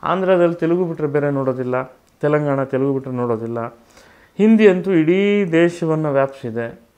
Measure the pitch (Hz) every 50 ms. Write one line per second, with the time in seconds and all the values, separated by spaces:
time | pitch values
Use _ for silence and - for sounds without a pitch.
0 | - - 165 190 190 180 190 175 175 170 170 170 165 160 170 180 185 170 165 151
1 | 151 147 139 147 143 147 143 135 135 131 131 127 127 123 127 127 131 131 - _
2 | _ _ _ _ - 147 147 151 151 147 139 135 135 135 135 131 135 139 139 135
3 | 131 135 127 123 123 120 117 107 113 113 117 117 113 120 - _ _ _ _ -
4 | - _ _ _ _ _ _ - 196 220 226 214 220 202 185 185 170 185 196 165
5 | 156 156 175 190 202 202 202 208 202 180 160 165 170 175 170 - 175 160 160 156
6 | 156 151 139 139 135 135 135 - - 120 110 117 117 117 - - _ _ _